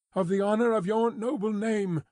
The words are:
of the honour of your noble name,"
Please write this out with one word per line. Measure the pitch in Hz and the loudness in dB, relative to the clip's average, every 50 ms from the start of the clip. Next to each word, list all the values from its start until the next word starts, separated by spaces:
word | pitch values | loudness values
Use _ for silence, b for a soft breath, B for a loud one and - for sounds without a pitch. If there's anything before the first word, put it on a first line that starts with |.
| _ _ _ | _ _ _
of | 185 190 170 | -2 0 0
the | 196 196 | 0 0
honour | 196 202 214 214 240 233 226 | 2 2 2 2 2 2 2
of | 220 175 | 2 0
your | 185 214 220 226 233 | 0 0 0 0 0
noble | - 226 214 247 302 226 190 220 | -2 -2 -4 -4 -2 -2 -2 -2
name," | 214 202 214 226 220 208 202 190 170 156 - - | -2 -2 -2 -2 0 0 0 0 -2 -4 -4 -6